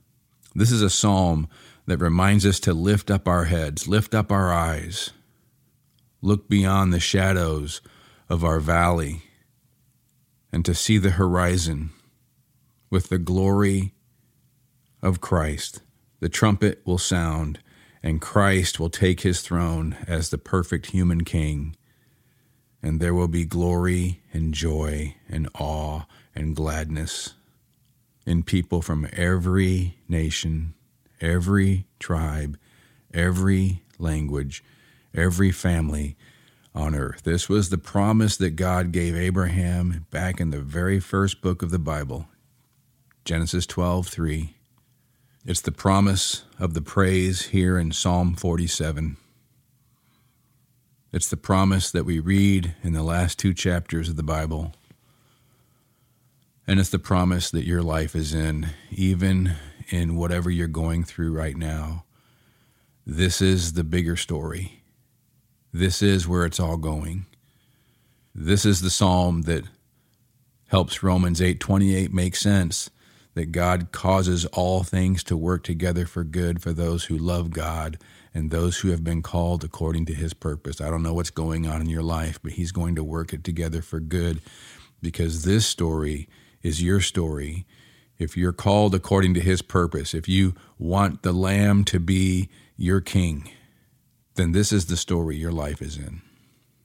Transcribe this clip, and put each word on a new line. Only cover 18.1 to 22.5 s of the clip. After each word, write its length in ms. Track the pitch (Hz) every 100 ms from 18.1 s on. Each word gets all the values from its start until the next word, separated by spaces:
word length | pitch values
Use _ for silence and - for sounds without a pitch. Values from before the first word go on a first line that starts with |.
| 80
Christ 580 | - 104 98 95 87 -
will 120 | 82
take 300 | - 92 87
his 200 | 95 90
throne 560 | - 87 85 82 80 - -
as 220 | 80 80
the 80 | -
perfect 500 | - 95 85 87 -
human 360 | 92 87 85
king, 520 | 85 85 76 73 76 - _ _ _ _ _ _ _